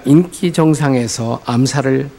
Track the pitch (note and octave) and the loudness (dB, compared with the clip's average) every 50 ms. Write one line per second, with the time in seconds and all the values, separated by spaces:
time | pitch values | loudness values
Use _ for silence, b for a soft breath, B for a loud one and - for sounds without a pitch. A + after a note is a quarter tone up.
0 | - C3 C#3+ E3 F3+ F3 - - F#3+ F3 D#3 F3 D#3+ D#3+ D#3 C3+ D3+ C#3 C3 B2 | 2 4 4 4 4 2 -4 -6 -4 -2 0 2 2 2 2 0 0 0 0 0
1 | A#2+ A2 - - A2+ A#2 B2 - - - A#2+ A#2+ C3+ B2+ - C#3+ C3 C3+ C3 C3+ | -2 -4 -6 -6 -6 -6 -6 -6 -4 -2 0 0 0 0 0 -2 -2 0 -2 -2
2 | C#3 C#3 - | -4 -6 -12